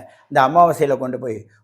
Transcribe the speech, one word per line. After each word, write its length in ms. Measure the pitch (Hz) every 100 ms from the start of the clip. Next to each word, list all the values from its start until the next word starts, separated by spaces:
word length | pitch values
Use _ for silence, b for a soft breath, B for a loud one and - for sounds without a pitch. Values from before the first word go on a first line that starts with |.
| - B
இந்த 160 | B 139
அமாவாசையில 560 | 131 165 170 151 143 123
கொண்டு 200 | 127 123
போய் 280 | 127 107 - b